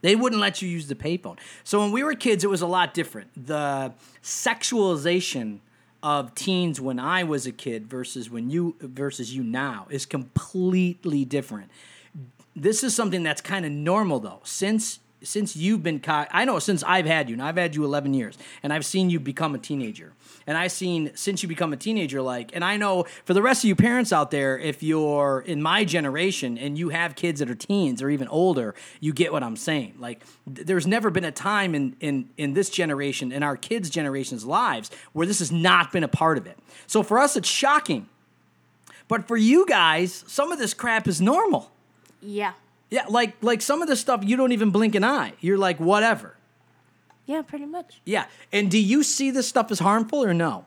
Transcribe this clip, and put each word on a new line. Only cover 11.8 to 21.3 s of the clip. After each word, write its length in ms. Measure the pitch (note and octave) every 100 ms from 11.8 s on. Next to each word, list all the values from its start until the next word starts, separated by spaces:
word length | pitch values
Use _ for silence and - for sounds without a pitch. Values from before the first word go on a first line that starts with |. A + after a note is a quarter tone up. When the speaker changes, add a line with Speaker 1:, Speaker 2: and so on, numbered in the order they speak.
| - - _ D3 C3 _ _
Speaker 1:
This 300 | - D#3+ A3
is 100 | C4
something 300 | A3 G#3+ F3+
that's 160 | D#3+ D3
kinda 300 | - G3 D#3+
normal, 500 | D3 D3+ G3 G3+ C#3
though. 220 | G#2 F2+
Since, 560 | - - G3 A3 A3 - _ _
since 320 | - G#3 G#3 D3+
you've 280 | F3 G#3+
been 180 | E3+ D3+
co-, 240 | D#3 D3+ D3
I 140 | F3
know 160 | B3+ F#3+
since 240 | - F3+
I've 220 | D3+ F#3 D#3
had 240 | D#3+ C3+
you, 60 | A#2
and 60 |
I've 140 | C#3 E3
had 200 | E3+ D3+
you 100 | D3
eleven 280 | C#3+ C#3
years, 240 | C3+ A2+ - - -
and 120 | C#3+
I've 120 | D3+ C#3+
seen 240 | F#3+ F#3
you 120 | E3+
become 340 | C3+ C3 D#3+ C3+
a 20 |
teenager. 540 | - C#3+ A#2 F#2 E2 _ - - -
And 120 | D#3
I've 160 | F3+
seen, 380 | - F#3 E3+ D3+ -
since 280 | -